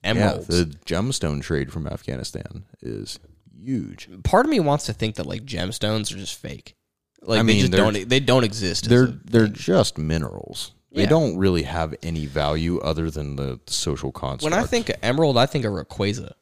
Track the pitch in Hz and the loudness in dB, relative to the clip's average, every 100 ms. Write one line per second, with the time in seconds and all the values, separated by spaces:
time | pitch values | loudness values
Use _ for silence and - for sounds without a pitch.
0 | 92 117 104 - - 87 82 73 - 85 | 0 2 2 0 0 2 2 -4 -4 -2
1 | 117 135 80 73 - 78 65 85 71 71 | -2 -2 -2 -2 -2 -4 -4 -6 -8 -8
2 | - 65 - - - - - - - 52 | -8 -8 -8 -10 -12 -14 -18 -16 -12 -10
3 | 50 - - _ _ - 113 127 - - | -10 -14 -18 _ _ -16 -6 -4 -4 -12
4 | - 95 - 185 277 277 151 147 - 123 | -20 -6 2 4 4 4 2 2 -2 -4
5 | 110 104 - - 135 85 90 - 107 110 | -4 -4 -6 -8 -8 -6 -4 -2 -2 0
6 | 101 98 95 - - 69 - _ _ _ | -4 -8 -10 -12 -12 -14 -16 _ _ _
7 | _ _ - 110 110 107 95 95 104 104 | _ _ -2 2 4 4 6 4 4 0
8 | 101 127 127 131 117 110 92 - 110 120 | 2 2 4 4 4 0 -2 -2 4 6
9 | 127 123 - 117 110 101 - 180 104 - | 6 2 2 4 4 0 0 2 2 0
10 | 78 80 67 50 - - - _ _ - | -2 -2 -2 -10 -12 -12 -12 _ _ -2
11 | - 160 143 87 95 87 76 82 80 - | 4 4 4 2 2 2 0 -2 -4 -4
12 | 85 80 73 71 73 78 85 87 73 78 | -6 -4 -4 -2 0 0 0 0 -2 -2
13 | 82 78 71 69 69 64 - - - 69 | -2 -4 -8 -6 -6 -8 -6 -4 -2 -4
14 | 67 - 65 67 151 175 247 240 226 - | -6 -6 -8 -4 -2 -2 0 -2 -2 -2
15 | 113 135 160 120 131 147 113 95 69 - | 0 2 2 4 2 0 -2 -4 -8 -4
16 | 101 107 - - | -2 -2 -10 -18